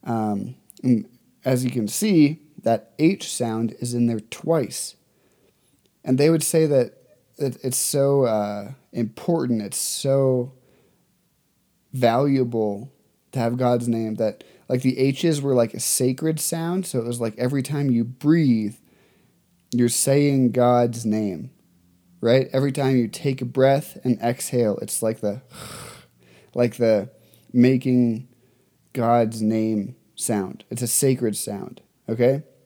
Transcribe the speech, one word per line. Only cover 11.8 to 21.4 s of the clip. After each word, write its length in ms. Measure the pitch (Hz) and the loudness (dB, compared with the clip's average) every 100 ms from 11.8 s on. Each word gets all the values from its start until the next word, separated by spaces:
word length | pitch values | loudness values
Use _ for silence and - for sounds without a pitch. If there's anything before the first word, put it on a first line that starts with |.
| _ | _
valuable 1000 | 131 120 117 143 135 123 117 107 101 131 _ _ _ _ | 0 2 2 2 2 0 0 -2 -4 -10 _ _ _ _
to 60 | 135 | -4
have 200 | 117 120 | -2 0
God's 300 | 127 120 120 | 2 2 0
name 260 | 113 110 | -2 -2
that, 280 | 110 110 - - _ _ | -2 -4 -4 -20 _ _
like, 100 | 127 | 0
the 160 | 127 123 | 0 2
H's 440 | 135 135 170 147 | 0 2 0 0
were 120 | 139 | 0
like 200 | 127 117 | 2 2
a 60 | - | -2
sacred 600 | - - 131 131 156 156 | -4 0 0 0 -4 -2
sound, 460 | - 165 165 180 180 | -4 -4 -4 -4 -4
so 120 | 131 | -4
it 80 | 117 | -4
was 140 | 120 | -4
like 160 | 113 - | -6 -2
every 260 | 123 139 | -2 -2
time 280 | 131 147 143 | -4 -2 0
you 140 | 117 | 0
breathe, 720 | 117 127 147 170 147 113 104 - _ _ _ _ _ _ _ _ _ | -2 -2 2 4 4 2 0 -8 _ _ _ _ _ _ _ _ _
you're 160 | 120 120 | 0 0
saying 640 | - - 139 143 135 127 | 2 2 4 4 4 2
God's 520 | 123 123 123 117 117 | 4 4 4 2 -2
name, 460 | 113 107 107 82 | -4 -2 -2 -6